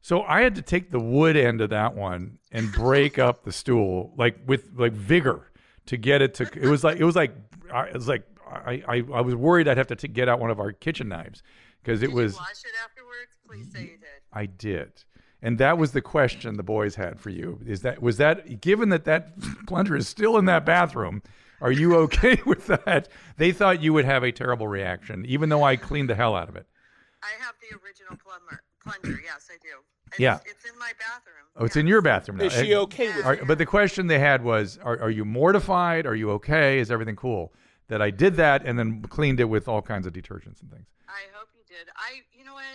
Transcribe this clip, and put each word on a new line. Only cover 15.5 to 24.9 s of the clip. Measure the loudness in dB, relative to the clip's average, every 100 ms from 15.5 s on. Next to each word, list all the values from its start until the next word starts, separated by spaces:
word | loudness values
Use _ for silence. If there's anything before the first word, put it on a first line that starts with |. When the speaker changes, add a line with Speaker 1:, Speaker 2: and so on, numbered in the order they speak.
| 2
Speaker 1:
that | 2 4
was | 0
the | -2
question | -2 0 2 0 -10 -10
the |
boys | -4 -2 -2 -4
had | -10 -10
for | -14
you. | -10 -10 -12
Is | -10 -6
that, | -6 -2
was | -2 4
that, | 4 2 -4 -6
given | 0 2 4
that | 2 2
that | 0 -2 -14 -14
<laughs> | -12 -8
plunger | -2 0 0
is | -4
still | 0 2 4
in |
that | 4 4 4
bathroom, | 2 2 -2 -6 -8 -12 -20 _ _
are | 0
you | 2 6 6
okay | 6 4 4 4
<laughs> | 2
with | -2 0
that? | -2 0 -2 -2 -20 -20 0
They | 0
thought | 4 2 4
you | 4
would | 4
have | 4 2
a | 0
terrible | -2 -4 -2 -4
reaction, | -4 -4